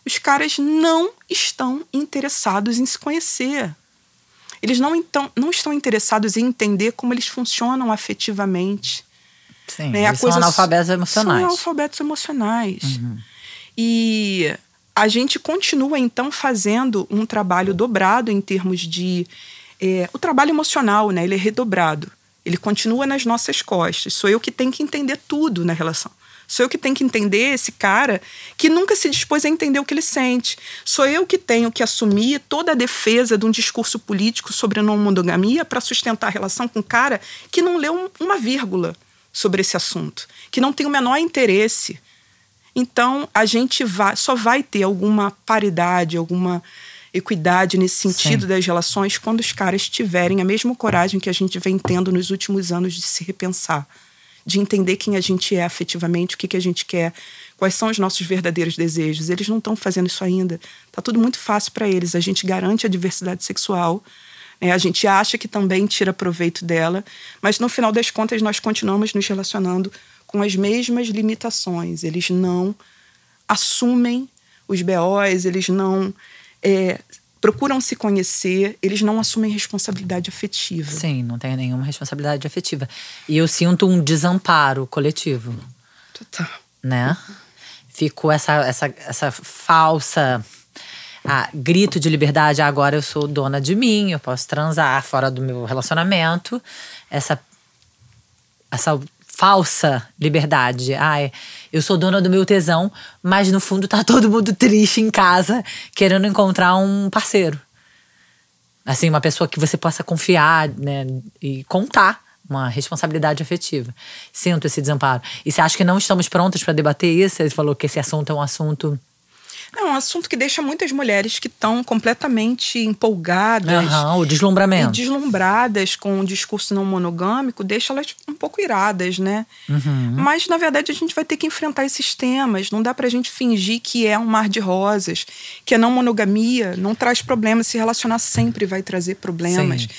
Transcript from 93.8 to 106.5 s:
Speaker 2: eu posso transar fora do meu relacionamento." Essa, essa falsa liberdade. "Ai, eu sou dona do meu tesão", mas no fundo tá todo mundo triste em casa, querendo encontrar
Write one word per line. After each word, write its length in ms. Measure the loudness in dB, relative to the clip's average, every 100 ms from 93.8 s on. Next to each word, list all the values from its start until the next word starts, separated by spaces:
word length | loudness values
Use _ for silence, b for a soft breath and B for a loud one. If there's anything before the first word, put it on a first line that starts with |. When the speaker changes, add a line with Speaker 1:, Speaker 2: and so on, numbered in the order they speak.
| 2 2 0
Speaker 2:
eu 80 | -2
posso 280 | -4 -6 -4
transar 560 | -2 -2 2 2 2
fora 260 | 0 0 0
do 120 | -2
meu 240 | -6 -6 -6
relacionamento." 960 | -4 -2 -2 0 2 2 0 -4 -10 -10 B B B B
Essa, 280 | -4 -2 -4 _ _ _ _ _ _ _ _ _ _ _ _ -8
essa 280 | -4 0 0 -4 _ -14
falsa 800 | 2 6 6 4 2 2 0 -4 -4
liberdade. 760 | 0 2 2 2 2 0 -2
"Ai, 380 | 0 0 0 -2 -6 B B B
eu 80 | -2
sou 160 | 2 2
dona 240 | 4 4
do 80 | 4
meu 160 | 4 4
tesão", 460 | 4 4 2 0 -6 B B
mas 300 | 0 2 4
no 80 | 2
fundo 280 | 2 -2 2
tá 160 | 2
todo 260 | 4 6 6
mundo 240 | 4 2
triste 480 | 4 6 6 6 4
em 80 | 2
casa, 520 | 4 6 6 4 0 -2 B B 2
querendo 300 | 4 4 2
encontrar 480 | 4 4